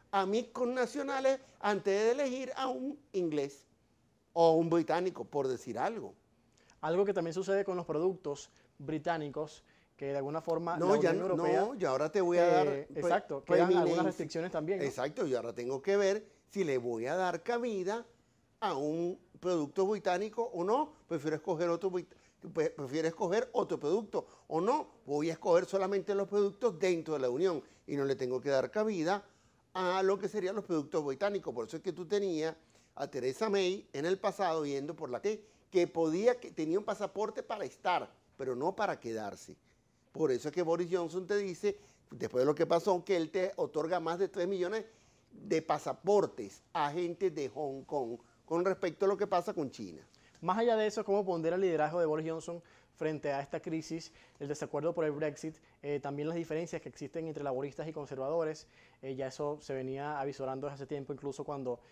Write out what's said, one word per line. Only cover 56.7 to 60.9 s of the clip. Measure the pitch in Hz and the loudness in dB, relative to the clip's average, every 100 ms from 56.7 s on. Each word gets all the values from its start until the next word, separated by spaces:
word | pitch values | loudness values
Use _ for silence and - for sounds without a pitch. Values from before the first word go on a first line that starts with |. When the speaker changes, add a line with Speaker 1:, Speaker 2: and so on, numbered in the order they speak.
| 160 | -8
Speaker 2:
que | 135 | -10
existen | - 143 170 160 | -12 -10 -6 -6
entre | 151 | -6
laboristas | 143 131 143 135 156 | -4 -2 -4 -6 -8
y | |
conservadores? | 156 139 135 135 165 156 156 - - - _ | -8 -8 -6 -2 0 -2 -4 -14 -20 -20 _
Eh, | 135 | -10
ya | 131 131 | -6 -6
eso | - 147 151 | -4 -6 -6
se | - | -6
venía | 135 131 135 143 147 | -6 -4 -6 -6 -4
avisorando | 135 139 131 135 139 | -6 -4 -6 -4 -6
desde | |
hace | 139 | -8
tiempo, | 131 | -8